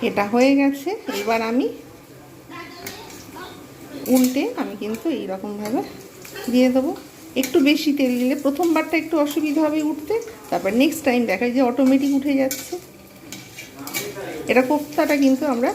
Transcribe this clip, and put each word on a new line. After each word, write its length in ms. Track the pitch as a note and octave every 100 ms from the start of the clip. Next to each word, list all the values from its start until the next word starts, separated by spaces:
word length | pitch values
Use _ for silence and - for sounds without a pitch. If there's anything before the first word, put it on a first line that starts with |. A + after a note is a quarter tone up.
| A#3
এটা 160 | G3 G#3
হয়ে 180 | A#3+ C4 C#4
গেছে, 300 | C#4 C#4 - A4 - G3+
এবার 180 | G#3 A3+ A3+
আমি 160 | A#3 G#4 - - - - - - - - - - - - - - - - - - - - - - C#4+ - B3+
উল্টে 280 | B3+ B3+ F#4+ B4
আমি 120 | G3+ G3+
কিন্তু 240 | G#3 A3+ E4+ D4+
এইরকমভাবে 640 | - F#3+ G#3 G#3 G#3 C4 - - - - - - -
দিয়ে 160 | A#3+ B3+ B3+
দেবো। 160 | C4+ G4 - - - -
একটু 160 | C4+ F4 C#4
বেশি 200 | D4 D#4 C#4
তেল 120 | C4 B3
দিলে 140 | B3+ D4 C#4+
প্রথমবারটা 500 | C#4+ E4+ D#4+ D#4 E4
একটু 140 | D#4 D#4+ D4
অসুবিধা 340 | E4 D4+ D4 D4+
হবে 140 | D#4 D4+
উঠতে, 240 | - - A4 - - -
তারপর 220 | F3 F#3 A3
নেক্সট 200 | D4 D4 -
টাইম 140 | B3 A3+
দেখা 140 | F#3+ A#3+
যায় 80 | B3
যে 40 | B3+
অটোমেটিক 420 | C4 C4 C4 C#4 C#4
উঠে 140 | C#4 C4+
যাচ্ছে। 320 | C4+ - - F4+ - - - - - - - - - - - - G3+ - - - -
এটা 100 | A3+ C4
কোপ্তাটা 460 | D4+ - - D4+ D4
কিন্তু 200 | C4+ C4 D4+
আমরা 160 | A#3+ C4